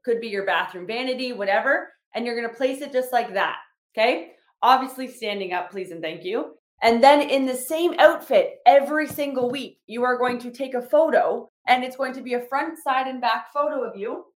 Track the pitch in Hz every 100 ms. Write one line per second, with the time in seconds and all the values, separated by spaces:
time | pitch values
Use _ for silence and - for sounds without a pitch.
0 | 247 226 226 202 196 170 185 185 180 233
1 | 262 254 254 208 202 208 247 330 - _
2 | _ 220 240 233 233 233 269 269 294 254
3 | 254 240 220 190 160 120 - _ _ -
4 | 226 311 - _ _ - 233 254 262 -
5 | 262 - 220 202 185 180 180 202 180 165
6 | 160 160 175 233 311 - _ - 226 233
7 | 269 294 - 269 262 247 - 320 339 -
8 | 311 - - 220 - - - 277 - 302
9 | 302 - 285 254 247 269 240 _ - 226
10 | 247 247 247 240 240 240 262 247 240 302
11 | 320 233 156 226 - _ - 254 254 254
12 | 254 262 247 240 240 277 320 320 285 262
13 | 262 254 240 233 - 285 294 277 220 190
14 | 214 330 -